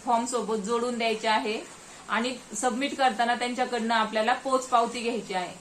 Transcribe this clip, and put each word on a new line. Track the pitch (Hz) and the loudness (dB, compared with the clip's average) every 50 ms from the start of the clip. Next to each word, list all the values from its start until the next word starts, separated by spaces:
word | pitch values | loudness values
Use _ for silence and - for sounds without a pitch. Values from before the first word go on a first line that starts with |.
| - | 4
फॉर्म | 254 240 226 240 | 4 2 2 2
सोबत | 254 254 233 202 190 226 | 0 -2 -2 0 0 -2
जोडून | 214 185 214 240 233 240 247 240 226 | -2 0 0 0 0 0 0 -2 0
द्यायचे | 233 226 214 214 - 220 | 0 0 0 0 2 2
आहे | 214 226 254 214 220 285 349 - - - - - - - - - | 2 2 2 -2 -4 -4 -8 -12 -16 -18 -18 -20 -20 -18 -6 -2
आणि | 208 220 233 254 254 - - - 220 | -2 0 0 -2 -4 -6 -12 -10 -6
सबमिट | - - 254 220 247 277 - - | 0 0 0 0 0 -2 -2 0
करताना | - 269 254 214 220 233 233 240 | 2 2 2 4 2 2 2 2
त्यांच्याकडनं | 233 247 247 247 254 247 - 247 233 220 226 233 | 0 0 -2 0 -2 -2 0 0 -2 0 2 2
आपल्याला | 226 214 208 214 220 220 233 | 2 2 2 0 0 2 2
पोच | 247 - - 269 262 262 - | 2 0 2 0 0 0 2
पावती | - 247 233 233 226 - 247 | 4 4 4 4 4 -2 -4
घ्यायची | 226 233 254 214 - - 190 | -2 -2 -2 -2 -4 -2 -4
आहे. | 185 180 170 - - | -4 -4 -4 -8 -14